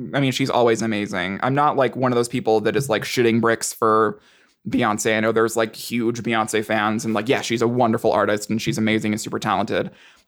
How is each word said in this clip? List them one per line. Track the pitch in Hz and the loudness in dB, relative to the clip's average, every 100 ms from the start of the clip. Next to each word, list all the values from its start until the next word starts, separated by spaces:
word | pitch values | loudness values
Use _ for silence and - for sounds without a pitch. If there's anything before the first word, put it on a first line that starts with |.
| - | -6
I | 135 | -2
mean, | 135 | 0
she's | 127 131 | 0 0
always | 120 120 110 | 2 4 2
amazing. | 110 104 104 98 90 98 | 0 -2 -4 -4 -4 -2
I'm | 131 139 | -2 2
not, | 147 123 | 2 2
like, | 123 123 | 0 0
one | 127 | 0
of | 120 | 0
those | 120 | 0
people | 123 110 110 | -2 2 2
that | 107 104 | 2 0
is, | 107 | 0
like, | 104 | -2
shitting | - - 117 113 | -2 2 2 4
bricks | 117 113 - | 2 0 -4
for | - 113 110 107 104 _ _ _ _ - | -2 2 4 2 -2 _ _ _ _ -4
Beyonce. | 131 117 107 117 110 | 0 0 0 0 2
I | |
know | 110 | 2
there's, | 113 113 113 | 2 2 2
like, | 110 - | -2 -4
huge | - 120 113 117 | -6 -2 -2 -2
Beyonce | 113 113 107 107 107 | -2 -2 0 -2 0
fans, | 110 107 110 113 | 0 0 -2 -2
and, | 107 | -2
like, | 110 | 0
yeah, | 110 | -2
she's | - 117 | -2 0
a | 117 | 0
wonderful | 123 117 117 110 | 2 0 2 2
artist | 104 104 104 - | 2 2 0 -2
and | 110 | -4
she's | 113 107 | -4 -2
amazing | 110 110 110 | 0 0 0
and | 107 | -4
super | - 107 | -4 -4
talented. | 110 95 107 98 190 - - _ | 0 0 0 -2 -4 -10 -20 _